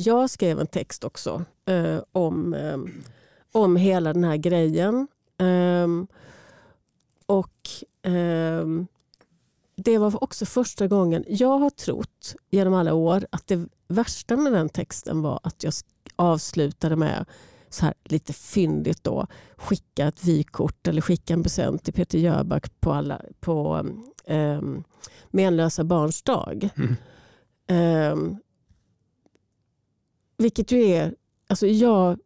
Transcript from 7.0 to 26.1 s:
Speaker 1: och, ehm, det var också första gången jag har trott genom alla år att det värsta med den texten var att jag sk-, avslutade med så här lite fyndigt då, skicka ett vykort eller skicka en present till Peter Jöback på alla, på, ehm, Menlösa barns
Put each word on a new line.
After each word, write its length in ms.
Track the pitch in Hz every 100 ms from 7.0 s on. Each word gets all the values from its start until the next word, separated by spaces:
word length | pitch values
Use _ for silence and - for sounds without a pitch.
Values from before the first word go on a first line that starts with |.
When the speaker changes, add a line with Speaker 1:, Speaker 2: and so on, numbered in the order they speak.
| _ _ -
Speaker 1:
och, 420 | 196 185 _ - - - _
ehm, 840 | 185 180 170 165 165 165 160 165 180 _ _ _ _ _ _ _ _ -
det 220 | 233 220
var 260 | 208 208
också 220 | 269 - 214
första 400 | 254 247 - 196
gången 380 | 202 175 165 -
jag 300 | 202 254 277
har 120 | 285
trott 640 | - - - - _ - - _
genom 240 | 196 190
alla 200 | 185 165
år 320 | 160 165 190 -
att 140 | 170 -
det 220 | 180 170 - -
värsta 480 | 185 233 - - 247
med 160 | 294
den 160 | 208 156
texten 540 | - - - - 156
var 180 | 151 -
att 200 | 170 -
jag 80 | 156
sk-, 160 | - - _ - -
avslutade 800 | 175 160 - 170 143 - 160 156
med 280 | 151 - - - - - _
så 160 | -
här 100 | 156 -
lite 280 | - 151 -
fyndigt 720 | 143 - 202 165 151 156 165
då, 220 | - - - - - -
skicka 500 | - 196 - - 147
ett 160 | -
vykort 600 | 180 156 - - 160 - 175
eller 120 | 160
skicka 340 | - 170 -
en 80 | 165
present 420 | 165 - 127 147
till 80 | -
Peter 240 | 180 175 160
Jöback 640 | 170 143 139 143 - -
på 120 | -
alla, 280 | 143 143 139 - -
på, 460 | - 160 151 156 151 208 262 - -
ehm, 580 | 156 151 147 151 135 - _ - - -
Menlösa 540 | 190 190 165 165 -
barns 380 | 165 175 151